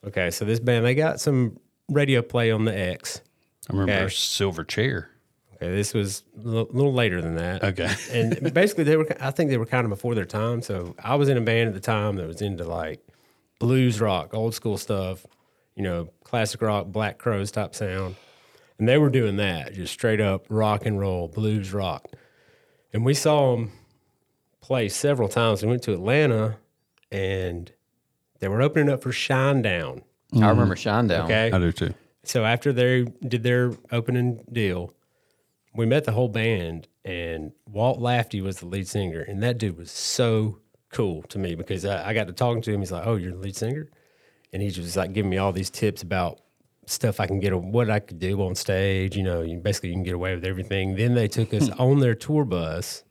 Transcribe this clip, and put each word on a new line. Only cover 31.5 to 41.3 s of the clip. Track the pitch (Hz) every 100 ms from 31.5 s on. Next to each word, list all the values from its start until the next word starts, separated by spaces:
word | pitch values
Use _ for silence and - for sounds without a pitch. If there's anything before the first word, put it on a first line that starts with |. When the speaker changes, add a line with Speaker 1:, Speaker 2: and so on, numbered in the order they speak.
Speaker 2:
I | 101
do | 85
too. | 82 90 95 _ _
Speaker 1:
So | - 127
after | 110 120 143
they | 123 123 127 120 - 123
did | 117
their | 117 123 123 117 -
opening | 120 117 123 123 117 -
deal, | 117 104 90 87 _ _ _ _ _ _ _ _
we | - 113
met | 135
the | 151
whole | 110 123
band, | 110 113 107 85 82 80 _
and | - 90 85 82 78 - -
Walt | 104 120 131
Lafty | 120 123 113 104
was | 95 92
the | 87
lead | 95 92
singer, | 107 95 82
and | - 98
that | 113 117
dude | 107 82
was | 85
so | - - - 117 110 107 101 _ _ _
cool | - 107 80
to | 78